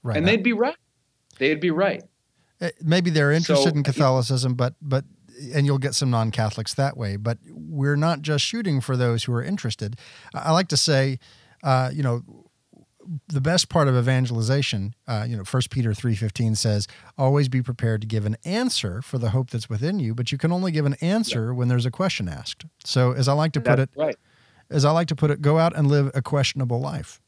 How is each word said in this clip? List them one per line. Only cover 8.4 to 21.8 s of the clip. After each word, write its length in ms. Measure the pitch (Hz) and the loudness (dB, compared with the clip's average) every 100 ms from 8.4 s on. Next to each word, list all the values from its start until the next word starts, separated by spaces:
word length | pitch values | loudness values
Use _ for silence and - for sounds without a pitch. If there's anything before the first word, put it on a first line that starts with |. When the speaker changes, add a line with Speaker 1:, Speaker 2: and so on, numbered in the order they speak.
| - | -2
Speaker 1:
shooting 360 | 226 196 139 | -4 -2 -2
for 140 | 120 127 | 0 0
those 260 | 123 113 | 2 0
who 100 | - | -2
are 80 | 120 | -4
interested. 520 | 135 202 120 - 101 123 - - - - | -2 -4 -4 -6 -8 -10 -18 -20 -14 -6
I, 40 | |
I 120 | 156 | 0
like 160 | 165 185 | 2 2
to 100 | 143 | 0
say, 400 | - 139 135 131 - - _ _ | 2 2 2 -2 -10 -20 _ _
uh, 260 | 151 131 127 | 0 2 2
you 100 | 143 | -2
know, 200 | 131 120 - - _ _ _ - _ _ - 156 - | -2 -2 -6 -20 _ _ _ -20 _ _ -12 -12 -4
the 140 | 143 | -2
best 260 | 135 180 - | 0 0 2
part 200 | 175 143 | 2 4
of 80 | 123 | 4
evangelization, 960 | 120 131 127 117 113 139 135 107 101 - - | 4 2 2 0 0 0 0 -2 -4 -8 -6
uh, 180 | 110 117 | -4 -4
you 80 | 113 | -6
know, 80 | |
First 280 | 95 127 120 | -2 -2 -2
Peter 200 | 135 117 101 | -2 -2 0
three 200 | 120 104 | 0 0
fifteen 380 | 110 - 113 | -2 0 0
says, 340 | 107 113 104 101 - - - | 0 0 0 -2 -12 -20 0
"Always 320 | 135 143 135 | 2 2 2
be 120 | 127 | 0
prepared 360 | 123 120 117 110 | -4 -2 -2 -2
to 60 | 107 | -2
give 200 | 110 104 | -2 -2
an 100 | 110 160 | -4 -4
answer 560 | 208 254 - 98 92 | -2 -2 -2 -4 -8
for 160 | - 127 | -6 -2
the 140 | 117 | 0
hope 180 | 113 127 | 0 -2
that's 180 | 117 - | -6 -6
within 320 | 110 143 202 | -4 -2 -2
you," 140 | 117 | -2
but 180 | 113 120 | -4 -4
you 60 | 139 | -2
can 140 | 160 | -2
only 200 | 175 185 | 0 0
give 140 | 156 143 | 0 0
an 80 | 139 | 0
answer 460 | 170 214 220 120 113 | 0 0 0 -2 -2
Speaker 2:
Yeah. 40 | |
Speaker 1:
when 140 | 123 123 | -2 2
there's 200 | 123 | 2